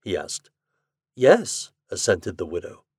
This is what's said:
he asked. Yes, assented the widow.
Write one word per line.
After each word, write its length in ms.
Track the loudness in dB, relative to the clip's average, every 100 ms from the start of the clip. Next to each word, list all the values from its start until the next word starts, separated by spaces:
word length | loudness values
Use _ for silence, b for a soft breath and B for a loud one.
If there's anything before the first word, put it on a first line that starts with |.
he 140 | -6 -6
asked. 320 | -6 -12 _ _ _ _ _ _ _ 2
Yes, 560 | 6 6 4 -10 -12 _ _
assented 480 | -8 0 0 0 -8
the 80 | -6
widow. 400 | -8 -10 -18 _